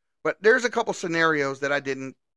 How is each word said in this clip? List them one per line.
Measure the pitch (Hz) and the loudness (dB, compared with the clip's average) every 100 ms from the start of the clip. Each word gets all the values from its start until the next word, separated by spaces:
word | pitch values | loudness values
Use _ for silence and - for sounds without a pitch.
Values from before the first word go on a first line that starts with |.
| _ _ | _ _
But | 160 - | -6 2
there's | 202 254 | 4 4
a | 233 | 2
couple | 233 226 | -2 -4
scenarios | - 180 165 165 151 139 135 | -4 -2 0 2 2 -2 -2
that | 139 | -2
I | 143 | -2
didn't | 135 135 135 - _ | -4 -6 -8 -14 _